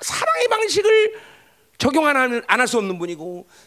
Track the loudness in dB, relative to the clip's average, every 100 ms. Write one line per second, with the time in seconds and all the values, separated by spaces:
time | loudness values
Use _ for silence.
0 | -8 -4 -2 0 0 0 -2 0 4 4
1 | 2 -2 -16 -20 _ _ _ -2 0 2
2 | 2 2 0 0 0 2 2 0 -2 -4
3 | -8 -8 -12 -14 -18 -20